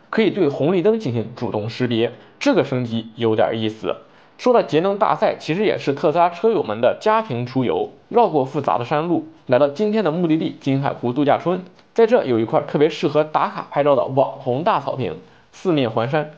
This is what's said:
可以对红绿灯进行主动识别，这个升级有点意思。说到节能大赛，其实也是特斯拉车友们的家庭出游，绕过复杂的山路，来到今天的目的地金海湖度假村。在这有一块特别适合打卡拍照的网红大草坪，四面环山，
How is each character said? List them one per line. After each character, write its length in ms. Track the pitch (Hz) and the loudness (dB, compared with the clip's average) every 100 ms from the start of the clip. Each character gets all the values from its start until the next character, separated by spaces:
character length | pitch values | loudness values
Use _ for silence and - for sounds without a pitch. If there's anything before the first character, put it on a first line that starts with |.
| - | -6
可 120 | - | 0
以 100 | 202 | 0
对 180 | 202 143 | 2 0
红 240 | 131 139 | 0 0
绿 80 | 185 | 2
灯 180 | 196 226 | 2 0
进 140 | 180 | -2
行 160 | 117 104 - | -4 -6 -6
主 120 | 113 | -6
动 200 | 107 110 | -4 -6
识 180 | - 123 | -4 -2
别， 240 | 113 117 - - - | 0 -2 -4 -20 -4
这 120 | 285 | 0
个 120 | 214 127 | 2 2
升 180 | 127 | -2
级 240 | 120 113 107 - | -4 -6 -8 -2
有 220 | 113 110 | 0 2
点 140 | 104 113 | 2 0
意 80 | 110 | -4
思。 260 | 110 90 - - - _ - | -4 -6 -6 -10 -20 _ -2
说 160 | 247 | 2
到 120 | 233 | 2
节 160 | - 151 | 4 2
能 180 | 190 202 | 0 0
大 180 | 202 151 | 0 2
赛， 200 | 185 - | 0 -2
其 140 | - | -4
实 100 | 170 | -2
也 140 | 196 - | 0 0
是 160 | - | -2
特 180 | 139 165 | 0 0
斯 60 | 160 | 2
拉 100 | 175 | 0
车 220 | 175 226 | 0 0
友 140 | 190 | 0
们 180 | 110 107 | -2 0
的 160 | 120 - | 0 0
家 220 | 214 220 | 0 0
庭 240 | 220 120 123 | 0 -6 -4
出 180 | 135 | -2
游， 280 | 120 82 104 - - | 0 0 -4 -8 -2
绕 180 | 220 208 | 2 2
过 160 | 151 | 2
复 180 | 131 151 | -2 -2
杂 180 | 131 95 | -2 -2
的 40 | |
山 240 | 120 151 170 | 0 -2 0
路， 200 | 165 - - - | -2 -4 -10 0
来 140 | 127 | 2
到 80 | 143 | 2
今 240 | 143 214 | 0 -2
天 120 | 220 | 0
的 80 | 175 | 0
目 140 | 170 170 | 0 2
的 120 | 160 | 0
地 200 | 151 - | -2 -4
金 220 | 139 135 | -2 0
海 80 | 139 | 0
湖 240 | - 120 | -2 -4
度 100 | 123 | 0
假 140 | 143 117 | 2 2
村。 260 | 170 185 180 _ _ | 0 -4 -6 _ _
在 140 | - 226 | 2 4
这 180 | 240 131 | 4 2
有 140 | 113 | 0
一 40 | |
块 160 | 113 151 | 2 0
特 180 | - 151 | 0 2
别 100 | 151 | 2
适 180 | - 160 | 2 0
合 160 | 147 | 0
打 240 | 156 135 190 | 0 0 -2
卡 180 | - - | -6 -6
拍 140 | 147 | 0
照 120 | 143 131 | 2 2
的 100 | - | 2
网 260 | 131 135 - | 0 0 -2
红 240 | 127 127 | -4 -2
大 160 | 180 185 | 0 0
草 140 | 131 - | -2 -4
坪， 220 | 98 80 - - _ | -6 -8 -14 -20 _
四 200 | - 190 | -8 -2
面 200 | 151 117 | 0 0
环 180 | 120 120 | 0 -2
山， 220 | 156 151 | -2 -4